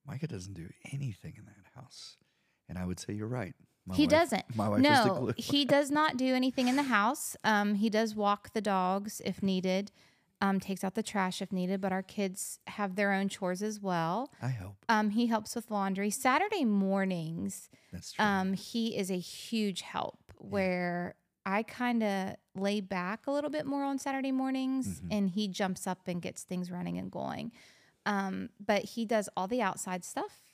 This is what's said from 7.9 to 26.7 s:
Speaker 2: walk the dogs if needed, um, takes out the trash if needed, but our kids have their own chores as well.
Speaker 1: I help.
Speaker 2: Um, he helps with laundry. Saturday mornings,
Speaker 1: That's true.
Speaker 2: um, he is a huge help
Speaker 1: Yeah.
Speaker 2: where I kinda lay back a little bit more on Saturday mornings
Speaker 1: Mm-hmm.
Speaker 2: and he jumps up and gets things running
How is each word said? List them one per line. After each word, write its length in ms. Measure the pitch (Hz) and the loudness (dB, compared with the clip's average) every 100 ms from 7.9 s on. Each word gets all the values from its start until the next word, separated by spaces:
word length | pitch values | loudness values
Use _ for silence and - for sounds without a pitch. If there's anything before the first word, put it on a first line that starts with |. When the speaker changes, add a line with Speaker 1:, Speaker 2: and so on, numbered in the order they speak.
| 214 226 | 2 0
Speaker 2:
walk 380 | 214 202 202 - | 2 2 2 -2
the 80 | 226 | -2
dogs 600 | 208 190 185 196 208 - | 2 2 2 0 -2 -6
if 180 | - 185 | -6 -2
needed, 480 | 196 185 185 185 208 _ _ _ _ _ | 0 2 2 0 -2 _ _ _ _ _
um, 200 | 196 196 | 2 2
takes 240 | - 190 | 0 -4
out 100 | 190 | -2
the 60 | 226 | -4
trash 380 | - 208 185 - | -2 0 0 -2
if 100 | 190 | -4
needed, 300 | 185 180 196 | -2 0 0
but 100 | 190 | 0
our 120 | 190 | -2
kids 560 | 190 - 190 185 - - - | -4 -4 -4 -4 -10 -10 -12
have 280 | - 202 | -4 -2
their 160 | 185 202 | 0 2
own 160 | 190 196 | 2 0
chores 340 | - 180 185 | -2 -2 -2
as 180 | 214 214 | -4 -4
well. 500 | 196 175 165 196 254 - | -2 0 2 0 -4 -6
Speaker 1:
I 80 | 123 | -4
help. 260 | 123 95 - - | -4 -8 -8 2
Speaker 2:
Um, 200 | 220 214 | 4 4
he 140 | 214 233 | 4 2
helps 280 | 226 214 | 2 -2
with 160 | 240 - | -8 -4
laundry. 380 | 208 196 190 208 | 0 0 0 0
Saturday 520 | 202 254 285 403 415 | 2 2 4 2 2
mornings, 1080 | 240 202 190 196 190 175 160 165 196 - - - _ | 4 4 4 2 2 0 -4 -4 -6 -8 -16 -20 _
Speaker 1:
That's 200 | 90 - | -14 -10
true. 120 | - | 2
Speaker 2:
um, 300 | 208 196 190 | 2 4 2
he 420 | 190 - 233 226 | -2 -2 -2 0
is 140 | - 190 | 0 -2
a 80 | 185 | -2
huge 640 | 170 - - 226 208 180 | -4 -12 -4 0 0 -2
help 380 | - - - - - - | -6 -6 -6 -10 -20 -18
Speaker 1:
Yeah. 80 | 202 | -4
Speaker 2:
where 680 | 202 190 180 180 175 175 - _ _ | 0 2 0 0 -2 -6 -10 _ _
I 180 | 190 196 | -2 -2
kinda 760 | 233 - 247 240 214 196 185 - _ | -2 -4 0 2 2 0 -2 -8 _
lay 260 | 190 196 208 | -2 0 0
back 440 | 190 185 180 220 | -2 -4 -2 -4
a 60 | - | -2
little 180 | 285 294 | -2 0
bit 160 | 302 | -4
more 180 | 277 277 | -2 -2
on 140 | 277 277 | -2 -2
Saturday 320 | 277 269 269 | -2 -2 0
mornings 560 | 262 262 262 262 262 220 175 | 0 0 0 0 0 -2 -4
Speaker 1:
Mm-hmm. 80 | - | -2
Speaker 2:
and 180 | 214 196 | 2 2
he 160 | 185 208 | 2 -2
jumps 400 | 180 190 185 196 | 0 -2 0 -4
up 200 | 180 - | -4 -4
and 140 | 175 | -4
gets 220 | 180 - | -6 -10
things 260 | - 180 | -6 -6
running 280 | 180 | -4